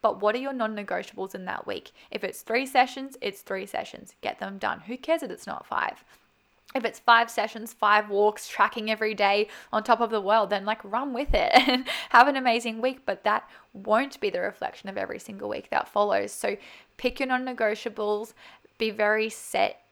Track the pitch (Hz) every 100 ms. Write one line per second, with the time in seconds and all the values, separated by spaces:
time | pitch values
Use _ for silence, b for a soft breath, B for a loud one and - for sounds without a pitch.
0 | 220 196 208 240 269 262 220 214 202 180
1 | 180 - 190 190 185 - - 196 - B
2 | B - 190 - - 233 269 269 262 269
3 | 269 262 202 196 - 196 196 - - -
4 | - _ - - 196 196 - - 175 254
5 | 285 330 254 180 - - - - - -
6 | _ b b _ _ _ _ 262 226 -
7 | - 233 233 - 220 226 220 - 208 208
8 | 208 202 208 208 - - 214 233 220 214
9 | 220 208 202 202 208 B B 214 214 226
10 | 233 214 190 220 196 202 202 220 202 220
11 | 277 240 285 202 - - 269 254 262 B
12 | B 233 269 269 254 233 233 220 254 262
13 | - 196 208 214 - B B 202 190 214
14 | 277 - 208 175 190 - - - 196 196
15 | 190 - - 196 202 - - - - -
16 | 208 196 202 - 214 202 B B B -
17 | 247 247 262 254 262 247 220 214 233 214
18 | 208 208 226 _ B B _ _ 220 208
19 | 208 214 220 - - - - - _